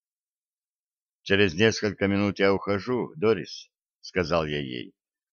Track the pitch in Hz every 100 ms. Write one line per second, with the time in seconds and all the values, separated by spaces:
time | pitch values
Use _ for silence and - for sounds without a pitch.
0 | _ _ _ _ _ _ _ _ _ _
1 | _ _ - 98 101 80 110 - 107 95
2 | 101 98 101 92 98 98 - 101 92 123
3 | 92 - 107 104 71 - - _ _ _
4 | - - 85 82 78 73 69 60 50 _
5 | _ _ _